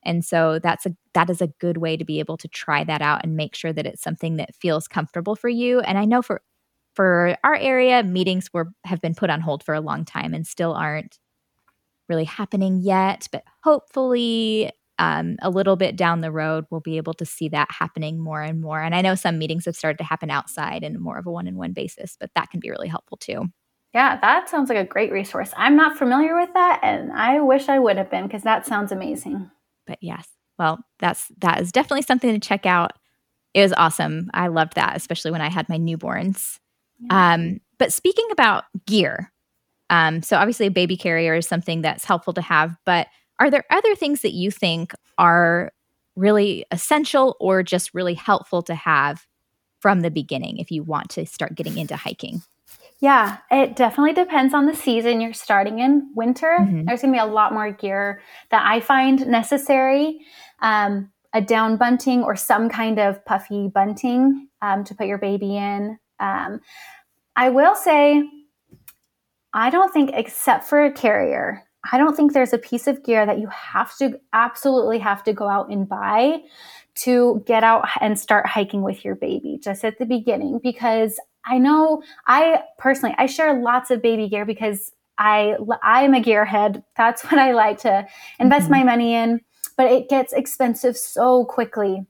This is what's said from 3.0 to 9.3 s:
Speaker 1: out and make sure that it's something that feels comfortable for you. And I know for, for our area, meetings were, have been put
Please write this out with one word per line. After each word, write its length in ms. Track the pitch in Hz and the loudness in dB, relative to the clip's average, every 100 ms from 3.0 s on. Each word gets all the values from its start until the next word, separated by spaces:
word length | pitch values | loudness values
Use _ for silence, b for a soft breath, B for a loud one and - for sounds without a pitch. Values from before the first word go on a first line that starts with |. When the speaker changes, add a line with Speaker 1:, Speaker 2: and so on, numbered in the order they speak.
Speaker 1:
out 220 | 147 147 | 0 -2
and 120 | 170 156 | -2 -4
make 180 | 151 | -6
sure 180 | - 165 | -8 -8
that 140 | 156 - | -6 -8
it's 160 | - | -8
something 340 | - 165 165 160 | -10 -8 -6 -6
that 180 | - | -8
feels 340 | - 175 156 - | -6 -4 -4 -4
comfortable 480 | - 160 175 175 214 | -6 -6 -6 -6 -4
for 120 | 240 | -4
you. 320 | 240 247 247 | -2 0 2
And 180 | 220 196 | 2 0
I 60 | |
know 180 | 214 240 | 2 2
for, 200 | 240 - _ _ _ _ _ | 0 -8 _ _ _ _ _
for 420 | - 185 175 175 - | 0 2 4 2 2
our 100 | 277 302 | 0 2
area, 460 | 269 254 254 247 | 0 2 4 4
meetings 480 | 202 185 185 185 185 | 2 -2 0 -2 -4
were, 200 | 175 165 - | -6 -6 -10
have 160 | 180 185 | -8 -6
been 140 | 170 | -4
put 140 | 165 190 | -2 -2